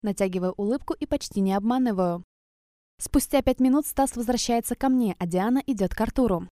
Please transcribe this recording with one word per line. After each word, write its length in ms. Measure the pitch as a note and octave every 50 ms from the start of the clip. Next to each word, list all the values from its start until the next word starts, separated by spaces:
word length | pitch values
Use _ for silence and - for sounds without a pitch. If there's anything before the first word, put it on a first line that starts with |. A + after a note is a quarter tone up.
Натягиваю 520 | - G#3 G3 - G3+ G3 F3+ F#3 F3+ F#3 F#3
улыбку 400 | - G3+ G3+ A#3+ C#4+ - - D#4+
и 120 | - D4+
почти 360 | - - - - - - G3+
не 120 | G3 F#3+ F#3+
обманываю. 680 | G3+ G3+ A3 B3 C4 B3+ B3 G#3+ F#3 F#3 F3 E3+ F3 F3+ _ _ _ _ _ _ _ _ _ _ _ _ _ _ _
Спустя 420 | - - - C#4+ - - - C#4
пять 180 | C4 - B3+ -
минут 260 | B3+ C4 B3+ D4 D4+
Стас 320 | - - - C4+ C4+ - A#3
возвращается 580 | A#3+ G#3+ B3+ A3+ - - A#3+ A#3 A#3 - A#3+
ко 140 | - - C4+
мне, 260 | C4 B3+ A#3+ G#3+ F3+ _
а 80 | F3+ E3+
Диана 360 | D#3+ F#3 F#3 A3 B3 C4+ C#4
идет 280 | - C#4 G3 F#3+ F3+ -
к 80 | -
Артуру. 460 | G#3+ G3 - - C4 A3+ F#3+ E3+ F3 F3 _